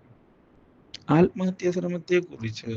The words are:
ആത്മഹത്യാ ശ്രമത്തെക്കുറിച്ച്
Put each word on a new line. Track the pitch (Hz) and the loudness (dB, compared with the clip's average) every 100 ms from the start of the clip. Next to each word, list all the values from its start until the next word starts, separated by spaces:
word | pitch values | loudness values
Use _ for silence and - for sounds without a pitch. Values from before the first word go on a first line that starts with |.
| _ - _ _ _ _ _ _ _ - - | _ -20 _ _ _ _ _ _ _ -14 2
ആത്മഹത്യാ | 151 180 185 185 185 180 | 4 4 2 -4 -2 -2
ശ്രമത്തെക്കുറിച്ച് | 175 175 175 165 180 170 135 113 107 117 | -2 -4 -6 0 0 0 -6 -8 -8 -8